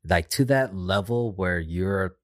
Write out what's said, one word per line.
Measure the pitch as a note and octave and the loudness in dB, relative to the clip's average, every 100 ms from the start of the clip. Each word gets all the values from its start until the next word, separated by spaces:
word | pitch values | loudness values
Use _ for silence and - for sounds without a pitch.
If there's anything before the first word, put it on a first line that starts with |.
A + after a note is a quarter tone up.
| E2 | 2
Like, | F2 E2 | 0 0
to | - C3 | 0 2
that | C3+ C3 F#2+ | 4 2 -4
level | F2+ G2 G2 A#2+ A#2 | 0 0 0 -2 -2
where | F#2+ F#2 F2 | -2 -2 0
you're | D#2+ E2+ F#2+ G2 F#2 _ | -2 -2 0 0 -2 _